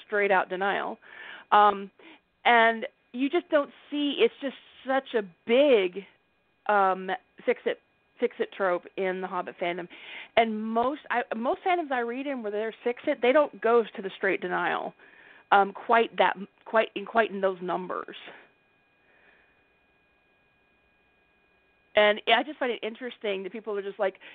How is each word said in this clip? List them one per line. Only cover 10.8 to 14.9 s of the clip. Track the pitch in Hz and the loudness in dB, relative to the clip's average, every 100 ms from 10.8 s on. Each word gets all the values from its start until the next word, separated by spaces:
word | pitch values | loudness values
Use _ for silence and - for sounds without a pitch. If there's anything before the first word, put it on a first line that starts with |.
| 247 294 - | 0 -2 -6
I, | 233 - | -6 -4
most | 220 240 370 392 | -4 -4 -2 0
fandoms | 359 302 | -2 -2
I | 262 | -4
read | 233 240 277 | -4 -6 -6
in | 269 | -8
where | 214 | -6
there's | 208 220 214 | -6 -6 -6
fix | 240 240 - | -6 -4 -4
it, | 285 | 0
they | 247 | 4
don't | 285 294 196 | 4 2 0
go | 220 233 | 2 2
to | 208 - | 2 -4
the | 190 - | -10 -4
straight | 196 175 | -2 -2
denial, | 180 180 170 - - | -2 -4 -2 -4 -6